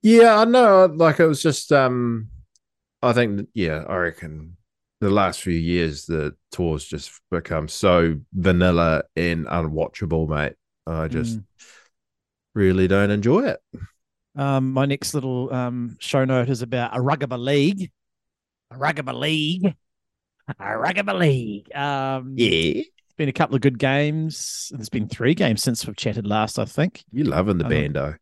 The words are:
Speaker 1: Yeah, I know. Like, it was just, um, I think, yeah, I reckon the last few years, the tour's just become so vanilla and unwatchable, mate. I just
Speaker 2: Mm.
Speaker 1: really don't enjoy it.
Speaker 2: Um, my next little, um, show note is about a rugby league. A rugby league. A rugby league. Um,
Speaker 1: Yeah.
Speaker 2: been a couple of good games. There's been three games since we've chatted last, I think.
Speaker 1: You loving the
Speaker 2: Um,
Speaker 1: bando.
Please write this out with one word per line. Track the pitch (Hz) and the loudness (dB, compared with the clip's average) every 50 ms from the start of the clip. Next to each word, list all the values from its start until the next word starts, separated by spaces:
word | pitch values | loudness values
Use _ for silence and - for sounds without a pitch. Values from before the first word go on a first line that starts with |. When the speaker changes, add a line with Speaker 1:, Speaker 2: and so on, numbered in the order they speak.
| - | 6
Speaker 1:
Yeah, | 220 226 233 233 233 220 208 | 8 10 10 10 10 8 6
I | 220 | 6
know. | 233 240 254 247 220 196 190 185 | 6 6 6 6 8 8 8 6
Like, | 180 151 156 165 160 147 - | 6 6 4 4 4 6 6
it | 170 | 4
was | 165 151 135 - | 4 4 2 0
just, | 165 143 - - - 151 | 0 0 0 0 2 4
um, | 139 131 127 127 123 123 120 117 113 110 107 - - - _ _ _ _ _ _ _ _ _ _ _ - | 4 4 4 2 0 -2 -2 -2 -4 -8 -12 -16 -20 -20 _ _ _ _ _ _ _ _ _ _ _ 0
I | 123 117 | 2 2
think, | 123 120 110 101 101 101 - _ | 2 2 0 0 -4 -6 -8 _
yeah, | 113 95 80 78 78 76 - | -4 -2 -2 -2 -4 -6 -6
I | 90 | -4
reckon | 92 87 85 82 - - 80 78 78 78 82 90 _ _ _ _ _ _ _ _ _ | -2 -2 -4 -4 -8 -14 -14 -14 -14 -16 -16 -20 _ _ _ _ _ _ _ _ _
the | 107 101 | -2 0
last | 98 104 98 92 82 - - | 2 2 2 0 -2 -4 -4
few | 92 85 | -2 -2
years, | 82 82 82 87 87 85 80 73 71 - | -2 0 0 0 0 0 -2 -4 -8 -8
the | - 82 78 73 73 71 _ _ _ - | -6 -6 -4 -4 -6 -8 _ _ _ -6
tour's | - 90 82 78 73 - | -4 -2 -2 -2 -4 -6
just | - - 76 - - - - _ _ | -10 -12 -12 -12 -14 -20 -20 _ _
become | - 85 80 - 82 80 76 78 | -6 -6 -6 -4 -6 -6 -6 -6
so | - - - 98 90 87 85 82 80 73 - _ - | -8 0 2 4 4 4 4 2 0 -4 -8 _ -8
vanilla | 98 87 95 90 87 90 90 87 85 85 82 80 76 - _ _ | -2 0 2 2 4 4 4 4 2 2 2 0 0 -2 _ _
and | - 87 85 85 82 78 | -4 -2 -2 -2 -4 -6
unwatchable, | 60 - 87 82 80 76 78 80 76 _ - 104 82 82 80 80 76 | -4 -4 -4 -4 -4 -2 -4 -4 -6 _ -8 -6 -2 -2 -2 -2 -2
mate. | 78 73 76 64 - _ _ _ _ _ _ | -2 -4 -4 -6 -8 _ _ _ _ _ _
I | 82 82 80 80 78 | -8 -6 -4 -4 -4
just | - 120 - 117 113 110 | -4 -4 -4 -4 -6 -8
Speaker 2:
Mm. | 101 _ _ _ - - _ _ _ _ _ _ _ _ _ _ _ _ _ _ _ _ _ | -10 _ _ _ -20 -20 _ _ _ _ _ _ _ _ _ _ _ _ _ _ _ _ _
Speaker 1:
really | 107 101 95 92 95 95 90 | 2 4 4 4 4 4 4
don't | 95 101 101 101 | 4 4 4 2
enjoy | 104 104 101 117 143 196 277 254 | 0 0 2 2 2 2 2 0
it. | - - _ _ - - - - _ _ _ _ _ _ _ _ _ | -4 -6 _ _ -18 -18 -18 -18 _ _ _ _ _ _ _ _ _
Speaker 2:
Um, | 143 139 139 139 135 131 131 131 | -6 -2 0 0 0 0 0 0
my | 131 139 | 0 0
next | 139 139 139 - - - | 0 -2 -4 -6 -6 -6
little, | 151 127 135 127 123 127 135 131 | -4 -4 -4 -4 -4 -4 -4 -4
um, | 127 123 123 123 123 120 120 - _ | -4 -4 -4 -6 -6 -8 -8 -10 _
show | - - - 139 131 | -10 -2 0 0 2
note | 131 131 127 120 123 | 2 2 0 2 0
is | 135 113 123 | -2 -4 -4
about | 117 123 123 120 120 - | -6 -4 -4 -4 -4 -4
a | 127 | -2
rugby | 123 135 151 143 143 127 123 | 0 0 0 0 -2 -6 -6
league. | 123 120 131 143 143 139 170 202 196 185 - _ _ _ _ _ _ _ _ _ _ _ _ _ _ _ _ | -6 -2 0 2 2 2 2 0 -2 -6 -10 _ _ _ _ _ _ _ _ _ _ _ _ _ _ _ _
A | 120 | -10
rugby | 131 135 151 160 147 139 127 127 | -4 -4 -4 -4 -4 -6 -8 -8
league. | 123 135 151 160 156 151 151 170 185 180 196 - _ _ _ _ _ _ _ _ _ _ _ _ _ _ - 117 _ | -6 -4 -2 -2 -2 -2 -2 -2 -2 -2 -2 -4 _ _ _ _ _ _ _ _ _ _ _ _ _ _ -14 -14 _
A | 98 101 107 113 | -8 -8 -6 -4
rugby | 120 160 185 190 202 202 196 | -4 -2 -2 -2 -4 -4 -2
league. | 185 175 156 135 131 120 110 104 101 - _ - | 0 2 0 0 0 -4 -8 -10 -12 -14 _ -10
Um, | 143 139 143 143 135 135 135 135 131 127 131 135 | -8 -6 -4 -4 -4 -4 -4 -6 -6 -8 -10 -2
Speaker 1:
Yeah. | 127 117 104 87 80 80 80 - - 311 _ _ _ _ _ _ | 0 0 2 2 0 0 0 -2 -4 -6 _ _ _ _ _ _
Speaker 2:
been | - 156 139 | -6 -4 -4
a | 127 | 0
couple | - 165 - 135 | 0 0 0 0
of | 135 110 | 0 0
good | 143 123 110 | 0 0 0
games. | 143 135 135 143 147 147 151 160 156 160 147 - - - - - - - - | -2 0 0 0 0 0 -2 -4 -4 -6 -8 -10 -12 -12 -12 -12 -12 -12 -12
There's | - 107 - | -12 -12 -8
been | - 123 107 - | -6 -6 -4 -6
three | - - 117 127 170 | -6 -2 0 0 2
games | 175 196 123 110 107 - | 2 2 0 0 0 0
since | 131 120 - - | -2 -2 -4 -6
we've | - 107 | -10 -10
chatted | - - - 104 117 104 | -6 -6 -6 -4 -4 -4
last, | 104 104 107 110 110 - - | -2 0 0 -2 -2 -4 -6
I | 113 | -6
think. | - - - 151 185 _ - - _ | -6 -2 -2 -2 -2 _ -10 -20 _
Speaker 1:
You | - - 302 | -4 -2 -2
loving | - 67 78 92 104 98 | 0 0 0 0 0 0
the | 87 80 | 0 0
Speaker 2:
Um, | - | 0
Speaker 1:
bando. | 78 76 73 73 73 71 69 73 76 - | 0 0 0 -2 -2 -4 -4 -4 -8 -12